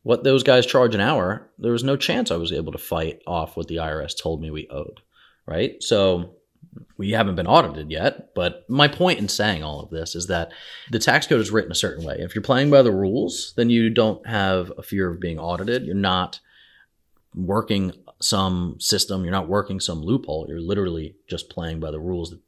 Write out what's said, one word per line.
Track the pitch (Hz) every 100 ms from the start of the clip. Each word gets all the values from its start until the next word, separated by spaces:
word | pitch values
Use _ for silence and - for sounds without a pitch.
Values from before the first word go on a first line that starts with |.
what | - 117
those | 135 135
guys | 131 127 120
charge | 135 123 107
an |
hour, | 110 135 92 107 - -
there | 107
was | 117
no | 135 139
chance | - 247 240
I | 85
was | 85
able | 80 80
to | 80
fight | - 82 80 - -
off | 85 78 -
what | 80
the | 82
I | 80
R | 78
S | 76 -
told | 85 80
me | 78
we | 76 -
owed, | 73 - - _ _ _ _ -
right? | 80 123 -
So | - 107 98 87 87 _ _ _ - - - -
we | 98
haven't | 113 101 -
been | 87
audited | 151 147 - 76
yet, | 78 113 - -
but | - 90 - -
my | 131 147
point | - 180 123
in | 101
saying | - 104 85
all | 78 73
of | -
this | 82 82 85
is | 90
that | 87 82 - - - -
the | 117
tax | - 147 -
code | 131
is | 98
written | 104 -
a | 85
certain | - 73 80
way. | -
If | 87
you're | 110
playing | - 127 147
by | 139
the | 120
rules, | 95 95 104 - - - -
then | 120
you | 117 113
don't | 113 110 98 -
have | 110 98 92 90 -
a |
fear | - 98 92
of | 87
being | 90 80
audited. | 82 87 98 123 -
You're | 98
not | 98 92 90 - _ _ _ _ _ _ _ _ _ -
working | 90 104 110 101 92 - - _
some | - 104 95 90 87 -
system. | - 101 - 95
You're | 87
not | 95 82
working | 101 98 95
some | - 82
loophole. | 78 131 - 78 78
You're | 82
literally | 85 101 92 82 78 - _
just | 85 -
playing | - 82 80
by | 78
the | 78
rules | 85 90 85
that | 87